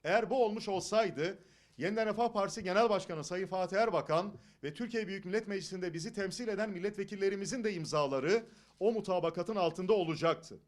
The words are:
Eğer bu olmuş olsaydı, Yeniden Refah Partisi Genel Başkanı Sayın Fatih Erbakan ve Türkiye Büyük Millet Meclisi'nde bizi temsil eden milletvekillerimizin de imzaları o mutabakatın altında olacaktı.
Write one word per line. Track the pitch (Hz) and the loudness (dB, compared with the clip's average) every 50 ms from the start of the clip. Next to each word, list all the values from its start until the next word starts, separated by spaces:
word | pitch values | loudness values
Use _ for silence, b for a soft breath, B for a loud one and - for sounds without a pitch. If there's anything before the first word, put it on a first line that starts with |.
| - | 2
Eğer | 151 185 233 226 175 | 4 4 4 4 4
bu | 240 269 240 | 2 2 2
olmuş | 214 208 226 - | 2 2 -2 -4
olsaydı, | 208 190 185 - - 202 220 226 185 - 131 156 180 190 b b b b b b b b | -2 -4 -2 -2 2 2 2 2 2 0 -2 -2 -2 -2 b b b b b b b b
Yeniden | - 143 185 214 220 220 | -4 -4 -2 0 0 0
Refah | 214 202 214 240 226 233 | 0 2 2 0 0 2
Partisi | 208 196 196 - 226 185 | 0 0 0 -2 -6 -4
Genel | 185 180 208 233 226 | 2 4 4 6 6
Başkanı | 208 185 - - 170 156 147 | 4 0 0 -4 -6 -6 -6
Sayın | - 180 185 190 | -4 -4 -4 -4
Fatih | 185 185 185 185 175 190 | -4 -2 -2 -2 0 2
Erbakan | 202 233 220 165 156 - - 151 165 190 208 202 B B B B B - | 2 2 4 2 0 2 4 2 2 2 0 -8 B B B B B -10
ve | 147 151 | -8 -6
Türkiye | - 240 214 233 226 214 | -6 -8 -4 -2 -4 -4
Büyük | 175 196 196 - | -4 -6 -8 -6
Millet | 180 190 220 220 | -2 -2 -2 -2
Meclisi'nde | 202 202 190 170 - 185 185 180 180 156 | -2 -6 -6 -6 -8 -8 -6 -6 -4 -6
bizi | 170 160 220 - | -6 -8 -6 -4
temsil | 202 196 190 185 - 247 | -4 -4 -4 -4 -4 -4
eden | 220 202 196 214 214 | -4 -2 -2 -2 -4
milletvekillerimizin | 196 175 180 208 208 202 202 196 214 190 196 196 202 196 196 160 240 254 214 | -4 -4 -4 -4 -4 -4 -8 -6 -4 0 0 0 0 0 -4 -4 -4 -2 -2
de | 214 196 | -2 -2
imzaları | 170 156 151 156 151 147 135 135 135 127 160 202 233 226 B B B B B B B | -2 -4 0 2 2 2 2 2 0 2 2 2 2 0 B B B B B B B
o | 185 220 | 0 2
mutabakatın | 220 220 202 196 185 180 165 165 165 180 175 - 220 | 2 0 0 0 0 2 2 0 -2 -2 -4 -2 0
altında | 202 180 165 151 - 185 185 220 | 2 2 2 2 0 2 4 4
olacaktı. | 202 175 165 160 - 160 165 160 165 - - 101 - _ | 4 4 2 0 2 4 2 2 2 -4 -16 -18 -18 _